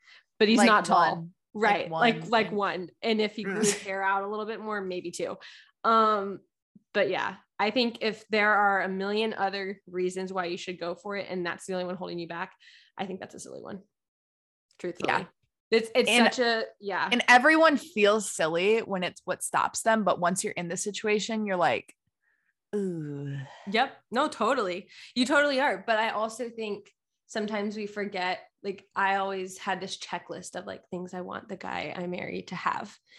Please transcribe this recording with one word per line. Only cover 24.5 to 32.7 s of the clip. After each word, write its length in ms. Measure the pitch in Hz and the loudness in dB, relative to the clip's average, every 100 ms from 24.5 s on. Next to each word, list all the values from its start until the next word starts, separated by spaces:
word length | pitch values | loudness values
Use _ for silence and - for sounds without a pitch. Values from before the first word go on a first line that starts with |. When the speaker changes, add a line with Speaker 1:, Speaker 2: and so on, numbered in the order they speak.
| 254 190 180 - - - 240 | 2 -2 -6 -10 -20 -6 -2
Speaker 1:
You 100 | 247 | 2
totally 340 | 294 294 262 | 4 4 2
are. 220 | 277 190 | 2 0
But 140 | 214 214 | 0 0
I 120 | 226 | 0
also 380 | 208 220 226 233 | -2 -4 -6 -10
think 380 | 226 214 190 - _ _ _ _ | -8 -8 -8 -12 _ _ _ _
sometimes 500 | 220 208 214 208 214 | -6 -4 -4 -4 -6
we 100 | 208 | -8
forget, 520 | 208 202 196 180 180 - _ | -6 -6 -4 -4 -4 -8 _
like, 220 | 202 196 - | -10 -10 -8
I 220 | - 196 196 | -2 0 0
always 420 | 196 190 185 185 | 0 -4 -8 -8
had 220 | - 185 | -6 -4
this 180 | 185 - | -6 -10
checklist 560 | - 175 - 175 180 | -8 -10 -8 -12 -12
of, 120 | 180 196 | -12 -12
like, 160 | - - | -14 -10
things 220 | 175 180 | -10 -8
I 80 | 180 | -10
want 260 | 185 - 226 | -10 -12 -12
the 80 | 185 | -12
guy 360 | - - - - | -8 -6 -6 -8
I 100 | 180 | -8
marry 360 | 180 - 185 | -8 -8 -8
to 120 | 180 | -8
have. 420 | 180 - | -10 -8